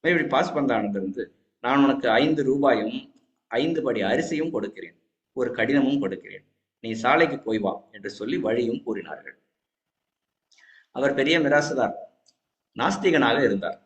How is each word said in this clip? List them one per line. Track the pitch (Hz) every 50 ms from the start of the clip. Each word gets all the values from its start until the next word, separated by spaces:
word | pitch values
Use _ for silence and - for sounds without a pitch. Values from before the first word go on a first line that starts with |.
| -
மெய்வழி | 160 180 165 143
பாசுபந்தானந்தர் | - 127 139 170 - - 151 143 127 117 110 107 101 101 101 92
வந்து, | 98 98 120 104 - _ _ _ _ _ _ -
"நான் | 120 135 139 139
உனக்கு | 135 131 - - 120
ஐந்து | 110 117 143 160 156 147 139
ரூபாயும் | 127 135 143 139 135 120 107 104 110 123 131 - - _ _ _ _ _ _ _ _
ஐந்து | 113 117 143 165 165 160 151
படி | 131 117 110 98
அரிசியும் | 98 113 147 165 - 165 151 160 170 170
கொடுக்கிறேன், | 117 104 98 - - 90 82 _ _ _ _ _ _ _ _ _
ஒரு | 127 127 117
கடிதமும் | - - 113 123 143 143 135 131 143 139
கொடுக்கிறேன், | 139 95 95 87 - - 98 95 _ _ _ _ _ _ _ _ -
நீ | 113 110
சாலைக்கு | 110 113 127 143 160 170 143 139 -
போய் | - 113 110 110
வா" | 101 95 87 - - _ _
என்று | 104 98 104
சொல்லி | 95 - 104 110 - 113
வழியும் | 110 107 113 120 123 113 120 - -
கூறினார்கள். | 117 107 98 87 80 76 - - 69 65 _ _ _ _ _ _ _ _ _ _ _ _ _ _ _ _ _ _ _ _ _ _ _ _ _ _ _ - - _ _ _
அவர் | 123 135 139 139
பெரிய | 135 135 147 165 170
மிராசுதார், | 156 139 143 147 143 147 147 131 117 101 - - - - _ _ _ _ _ _ _ _ _ _ _ _ _
நாஸ்திகனாக | - 123 175 196 202 202 190 160 151 131 117 117 139 139
இருந்தார். | 113 101 98 90 - - - _